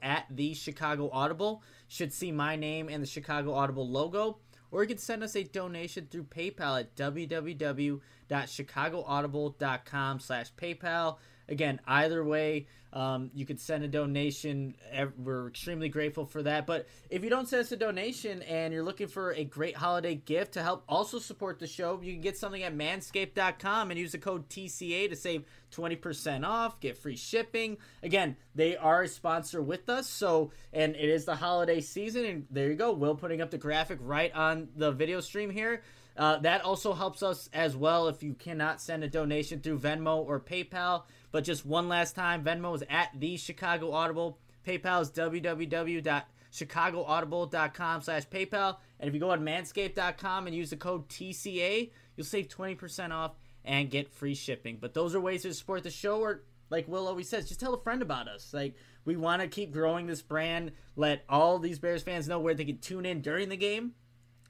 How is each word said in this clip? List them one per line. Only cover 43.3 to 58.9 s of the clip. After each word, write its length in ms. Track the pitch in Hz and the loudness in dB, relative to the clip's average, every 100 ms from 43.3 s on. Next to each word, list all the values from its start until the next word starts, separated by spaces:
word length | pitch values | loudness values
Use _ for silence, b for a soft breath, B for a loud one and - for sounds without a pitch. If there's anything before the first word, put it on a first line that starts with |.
| 175 | -4
Chicago 560 | - 165 185 170 160 | -8 -4 0 0 2
Audible. 480 | 151 165 160 170 - b b - | 2 2 0 -2 -4 b b -4
PayPal 340 | 185 185 180 | -2 2 2
is 80 | 151 | 2
w 300 | 165 165 170 | 0 0 0
w 280 | 170 160 165 | 0 -2 0
w 320 | 165 165 170 | 0 0 0
dot 260 | 151 143 - b b | 2 0 -2 b b
chicago 540 | - 151 170 170 170 | -10 -4 2 2 2
audible 420 | 151 160 156 175 165 | 2 2 2 0 0
dot 260 | 165 151 | 2 0
com 280 | 156 165 165 | 0 -2 -2
slash 260 | 143 156 147 | -2 -4 -2
paypal. 520 | 190 190 208 196 185 B B | -4 -2 0 0 -2 B B
And 80 | 147 | -4
if 80 | |
you 60 | 147 | 0
go 100 | 180 | 2
on 140 | 170 | 2
manscaped 500 | 156 170 175 - 196 | 2 -2 -2 -2 -2
dot 240 | 196 180 175 | 0 -2 -2
com 300 | 190 185 180 | -4 -2 -2
and 80 | 165 | -4
use 140 | 160 | -4
the 60 | 147 | -6
code 320 | 180 180 143 | -4 -4 -6
T 240 | - 185 | -10 -10
C 300 | 185 202 180 | -8 -6 0
A, 300 | 180 214 233 B B - | 2 0 -2 B B -10
you'll 100 | 151 | -4
save 220 | 208 - | -4 -4
twenty 260 | - 190 | -6 -8
percent 380 | 185 180 - 175 | -8 -10 -8 -6
off 240 | 160 160 - b b | -4 -4 -6 b b
and 240 | - 139 143 | 0 2 2
get 200 | 139 139 | 0 -4
free 260 | - 143 | -4 -4
shipping. 440 | 139 - 120 117 113 | -2 -4 -6 -6 -8
But 140 | 120 | -4
those 200 | 160 170 | 0 2
are 60 | 185 | 2
ways 220 | 185 185 | 0 -2
to 120 | 185 | -4
support 300 | - - 190 | -6 -6 -6
the 60 | 180 | -6
show, 280 | - 202 214 | -4 0 0
or 240 | 220 208 - - - | 0 -2 -10 -20 -4
like 200 | 165 151 | -2 -2
Will 180 | 185 185 | -2 -2
always 220 | 180 180 | -4 -4
says, 180 | 220 - | -4 -4
just 140 | - | -4
tell 140 | 262 | -2
a 60 | 247 | -2
friend 220 | 226 254 | 0 -2
about 240 | 202 127 113 | 0 -2 -4
us. 260 | 101 - | -10 -8
Like, 220 | 143 139 135 B | -4 -4 -6 B